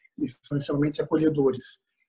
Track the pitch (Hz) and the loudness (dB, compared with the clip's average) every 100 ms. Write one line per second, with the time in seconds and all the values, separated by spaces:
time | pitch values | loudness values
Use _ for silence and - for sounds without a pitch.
0 | _ - 135 - - 143 - 143 151 147 | _ -6 -6 -6 -4 -4 0 0 0 -2
1 | 147 156 156 143 135 117 - - _ _ | 0 2 2 4 2 2 -6 -12 _ _